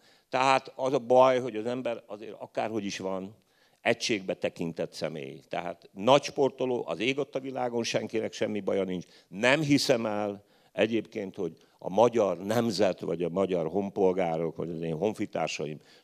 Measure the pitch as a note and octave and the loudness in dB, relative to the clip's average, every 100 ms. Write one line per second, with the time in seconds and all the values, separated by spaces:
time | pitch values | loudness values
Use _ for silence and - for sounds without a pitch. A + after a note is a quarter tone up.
0 | _ _ _ C3 C3+ C3+ - - C3 C#3 | _ _ _ 2 4 4 2 -4 -2 0
1 | A#2 B2+ C3 B2+ B2 G#2+ A2 B2 B2 A#2 | 6 8 8 6 0 -4 -4 -4 -4 -6
2 | - G#2+ G#2+ - B2 - A#2 A2+ G2 - | -10 -14 -12 -14 -10 -6 -4 -4 -4 -4
3 | F#2 F#2+ F#2+ A2 _ _ _ _ G#2 A#2 | -4 -6 -6 -12 _ _ _ _ 0 0
4 | - A2 F#2 F#2 F2+ - E2+ D#2+ E2+ - | 0 -2 -2 -4 -4 -4 -4 -4 -6 -6
5 | E2 D#2 C#2 D2 - F2 F2 E2+ - G2 | -8 -6 -10 -14 -10 -8 -8 -12 -16 -2
6 | G#2 C#3 - - C3+ - C3 B2 - E2 | 4 4 4 0 0 0 -2 -2 -4 -4
7 | A2+ C3+ C#3+ C#3 C3+ C3 B2 A#2 A2+ C3 | -2 -2 -4 -6 -8 -6 -4 -2 -2 -2
8 | G#2+ A2+ G#2+ - A2 G#2+ G2 G2 F#2+ F#2 | -2 -4 -4 -4 -4 -4 -2 -2 -2 -4
9 | - - _ F2+ A#2+ C#3+ D3+ C#3+ - B2 | -8 -18 _ -2 2 2 4 2 4 2
10 | A2+ G#2 G#2 G2+ - _ _ - A2 A2+ | 0 -2 -4 -6 -12 _ _ 0 0 0
11 | - G#2+ F#2+ - F2 E2 _ _ - F#2 | -4 -8 -8 -6 -8 -8 _ _ -2 4
12 | A#2+ A2+ G2 F2 G2 A2+ A#2 F2+ G2+ F2+ | 6 6 2 0 -2 0 0 2 2 0
13 | E2 E2+ E2+ E2+ F#2+ F2+ D#2+ F2+ G2+ F#2 | -4 -2 -2 0 0 0 0 -2 -2 2
14 | F#2+ F#2 F2 D#2+ E2 - E2 E2+ E2 D#2 | 2 2 0 0 -2 -4 -8 -6 -4 -2
15 | G2+ G#2+ G#2+ F2 D#2+ - D2+ D2+ - - | -2 -2 -4 -4 -4 -4 -8 -10 -16 -20